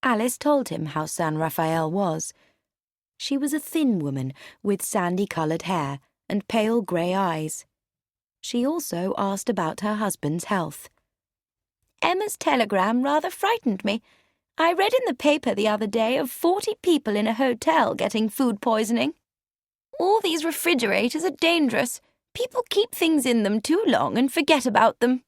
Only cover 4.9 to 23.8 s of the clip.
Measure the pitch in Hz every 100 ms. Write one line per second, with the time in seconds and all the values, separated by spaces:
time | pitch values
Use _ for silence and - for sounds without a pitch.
4.9 | 214 175 180 202 - 156 165 165 185 143
5.9 | 139 _ _ _ 196 - 233 214 233 196
6.9 | 175 175 185 190 160 156 - - _ _
7.9 | _ _ _ _ _ - 240 254 330 -
8.9 | 170 185 - 196 196 - 196 160 - 208
9.9 | 214 214 - 147 165 - 202 156 - -
10.9 | _ _ _ _ _ _ _ _ _ _
11.9 | _ 330 370 415 - - 262 214 202 190
12.9 | 240 269 302 349 - 392 466 - 190 196
13.9 | 220 _ _ _ _ _ - 330 339 403
14.9 | 508 480 262 294 294 254 202 214 208 214
15.9 | 233 220 254 254 - 339 392 427 427 -
16.9 | 302 220 202 220 220 262 240 - 320 254
17.9 | - 196 220 220 - 254 208 - 220 214
18.9 | 233 262 - _ _ _ _ _ _ _
19.9 | - 349 440 381 320 330 294 339 294 226
20.9 | 196 233 311 349 277 330 339 277 226 247
21.9 | - _ _ _ - 508 494 480 - 466
22.9 | - 330 311 254 233 202 214 - 339